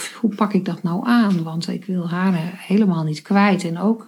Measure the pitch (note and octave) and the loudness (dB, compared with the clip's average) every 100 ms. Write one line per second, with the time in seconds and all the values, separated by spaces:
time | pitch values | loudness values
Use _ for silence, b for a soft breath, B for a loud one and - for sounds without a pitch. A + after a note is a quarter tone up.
0 | - - A3+ - G#3 F#3+ F3+ E3+ E3+ F3 | -10 -4 -2 0 0 0 -2 -4 -4 -2
1 | A#3+ A#3+ G#3 F3+ D#3+ E3 F#3+ F3+ - F#3 | 2 2 4 0 -2 -6 -6 -6 -4 -4
2 | E3+ F3 F#3+ F3 E3+ - - G3 G#3 E3 | -2 0 0 0 -2 -8 0 2 4 2
3 | D#3 D3+ - G3+ G3+ F#3 E3+ E3 G3 A3+ | -2 -4 0 4 4 2 0 -2 0 0